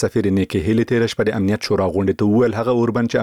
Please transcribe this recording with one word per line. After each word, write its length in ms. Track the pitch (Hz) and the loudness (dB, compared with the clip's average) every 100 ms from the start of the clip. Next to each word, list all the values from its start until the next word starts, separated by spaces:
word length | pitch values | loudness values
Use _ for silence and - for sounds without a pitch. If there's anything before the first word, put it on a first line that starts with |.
سفیر 280 | 107 113 98 95 | -2 0 0 0
نیکي 260 | 95 101 | 0 -2
هیلي 240 | 90 113 113 | 0 0 0
تېره 240 | 120 117 | 0 0
شپه 160 | - 107 | -2 -2
د 80 | 95 | 0
امنیت 300 | 95 107 - | 0 -2 -2
شورا 200 | 98 92 | 0 0
غونډې 200 | 92 98 92 | 0 0 0
ته 140 | 104 | 2
وویل، 260 | 110 120 107 | 2 2 0
هغه 160 | 117 120 | 0 0
اوربند 320 | 117 120 117 | 0 0 0
چې 40 | 120 | 0